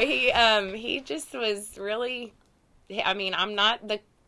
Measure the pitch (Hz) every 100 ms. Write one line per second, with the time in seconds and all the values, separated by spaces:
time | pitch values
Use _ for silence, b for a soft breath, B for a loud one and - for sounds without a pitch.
0 | 269 262 247 233 226 214 190 220 240 269
1 | 262 302 - 254 220 202 208 185 196 220
2 | 247 247 226 _ _ _ _ _ - 202
3 | 180 196 190 175 196 208 214 240 214 214
4 | _ _